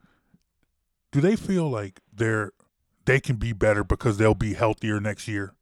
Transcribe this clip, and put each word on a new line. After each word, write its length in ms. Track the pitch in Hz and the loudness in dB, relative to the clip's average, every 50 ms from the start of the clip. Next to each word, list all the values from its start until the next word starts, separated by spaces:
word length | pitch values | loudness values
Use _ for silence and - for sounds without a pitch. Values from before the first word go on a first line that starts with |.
| _ _ _ _ _ _ _ _ _ _ _ _ _ _ _ _ _ _ _ _ _ _ - | _ _ _ _ _ _ _ _ _ _ _ _ _ _ _ _ _ _ _ _ _ _ 0
do 80 | 139 | 2
they 160 | 143 185 220 | 2 2 2
feel 320 | 214 - - 190 180 165 147 | 0 -2 -2 -2 0 0 -2
like 300 | 127 107 104 98 - - _ _ - | -2 -4 -6 -8 -12 -18 _ _ -6
they're, 400 | 101 113 113 110 107 104 98 - _ _ _ _ _ _ _ _ _ - | -2 -2 0 0 0 -2 -4 -8 _ _ _ _ _ _ _ _ _ -2
they 160 | - 127 139 | 2 2 2
can 160 | - - 131 | 2 0 -4
be 160 | 107 107 117 113 | -2 -2 -4 -2
better 320 | 95 107 107 104 104 98 | 2 2 4 4 2 2
because 320 | 90 104 - - 123 101 | -2 -2 -2 0 -2 0
they'll 180 | 98 110 107 107 | 4 4 4 4
be 200 | 95 110 107 92 | 2 0 -4 -2
healthier 460 | - 117 110 110 - - 110 107 104 | 0 0 0 0 0 -2 -4 -2 -2
next 280 | 104 107 101 - - - | -4 -4 -8 -8 -8 -8
year? 260 | 107 101 98 98 - _ | -6 -6 -6 -8 -12 _